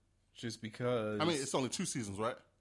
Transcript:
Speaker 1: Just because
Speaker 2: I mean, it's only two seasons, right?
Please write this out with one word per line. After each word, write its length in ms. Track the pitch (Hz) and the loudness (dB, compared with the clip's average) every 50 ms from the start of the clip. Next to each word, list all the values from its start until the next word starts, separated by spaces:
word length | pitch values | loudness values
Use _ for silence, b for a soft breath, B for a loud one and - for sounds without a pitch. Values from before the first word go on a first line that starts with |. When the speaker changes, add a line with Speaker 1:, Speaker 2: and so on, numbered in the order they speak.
| _ _ _ _ _ _ _ | _ _ _ _ _ _ _
Speaker 1:
Just 280 | - - 117 107 - - | -6 -6 -6 -6 -4 -8
because 580 | 107 - - 123 123 123 117 110 107 107 104 | -10 -6 -2 0 2 2 4 2 2 2 2
Speaker 2:
I 40 | 156 | 4
mean, 100 | 170 165 | 4 2
it's 180 | 143 143 120 - | 2 0 0 2
only 140 | 151 131 117 | 2 2 2
two 160 | - - 190 | 0 -2 -2
seasons, 340 | - - 143 113 101 95 98 | -2 -2 -2 -2 -4 -2 0
right? 180 | 110 120 - - - _ _ _ | 0 -2 -2 -4 -10 _ _ _